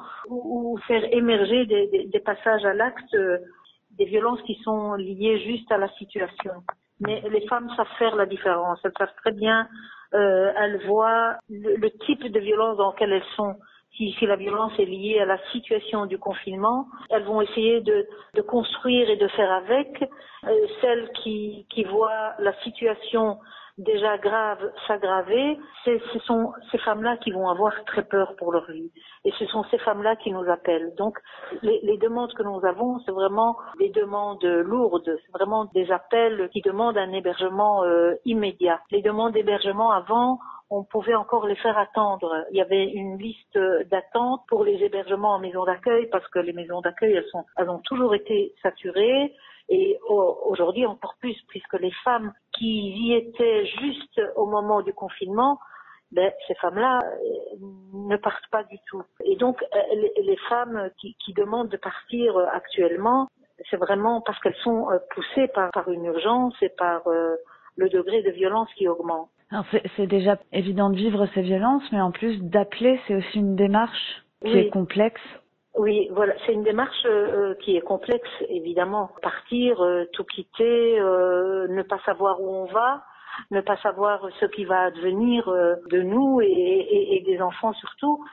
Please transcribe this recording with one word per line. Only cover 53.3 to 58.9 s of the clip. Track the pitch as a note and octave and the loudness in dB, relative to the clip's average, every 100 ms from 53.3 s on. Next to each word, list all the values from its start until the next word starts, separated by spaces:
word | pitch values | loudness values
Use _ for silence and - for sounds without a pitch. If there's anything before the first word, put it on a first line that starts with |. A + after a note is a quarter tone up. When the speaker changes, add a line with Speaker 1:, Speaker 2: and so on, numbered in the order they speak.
| - A#3 G#3+ F#3+ | 0 2 2 0
Speaker 1:
juste | - C#4 B3+ - - G3+ - | -4 -6 -6 -6 -4 -2 0
au | G#3 | 0
moment | G#3 G#3 G#3 | 0 2 0
du | F#3+ | 0
confinement, | - G3 - F#3 G#3 C4+ C#4+ - - - - _ | -6 -10 -10 -4 2 2 0 -6 -20 -20 -20 _
ben, | F3 F#3+ F#3+ - | 0 0 0 -6
ces | - | -4
femmes-là, | F3+ F#3 B3+ B3+ | -2 0 2 2
euh, | - - - - G#3+ G#3 G3 F#3+ F#3+ | 0 -4 -6 -6 -8 -14 -16 -20 -16
ne | G3 G3+ G3+ | -12 -2 -2
partent | G#3 - - | -2 -4 -4
pas | A3 | -4
du | G#3 G3+ | -4 -14
tout. | - | -14